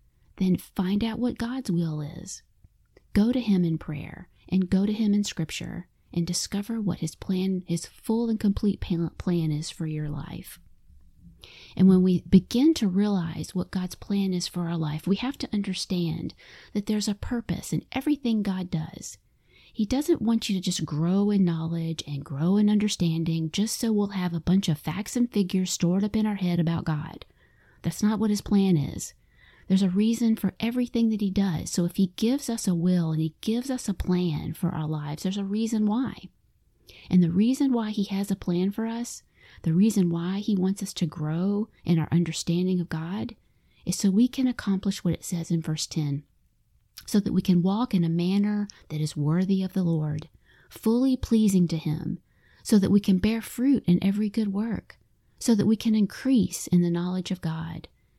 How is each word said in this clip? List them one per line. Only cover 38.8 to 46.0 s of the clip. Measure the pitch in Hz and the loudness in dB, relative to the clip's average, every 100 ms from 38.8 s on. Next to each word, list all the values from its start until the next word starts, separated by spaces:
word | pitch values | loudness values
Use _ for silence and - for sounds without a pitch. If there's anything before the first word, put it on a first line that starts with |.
| 226 | -6
us, | 233 240 - - _ - - | -6 -8 -12 -20 _ -20 -6
the | 165 | 0
reason | 165 220 208 175 | 4 4 4 2
why | 170 175 196 | 0 -4 -4
he | 208 196 | 0 0
wants | 185 202 | 0 -2
us | 196 | -6
to | - 160 | -4 -4
grow | 165 151 160 190 202 220 _ | -2 -4 0 0 0 -4 _
in | - 165 | 0 2
our | - | 4
understanding | 170 165 - - 170 185 180 | 2 2 -2 -2 0 0 0
of | 165 | -2
God, | 160 165 202 226 - _ _ _ _ - | -6 -6 -6 -8 -10 _ _ _ _ -6
is | - | 0
so | 196 | 2
we | 190 247 | 4 2
can | - 254 | 2 -2
accomplish | 247 - 190 202 196 | -2 -2 -2 -2 -2
what | 175 | -2
it | - | -2
says | - 170 165 | -4 -6 -2
in | 170 | -2
verse | 156 156 - | -2 -4 -4
ten, | 160 | -4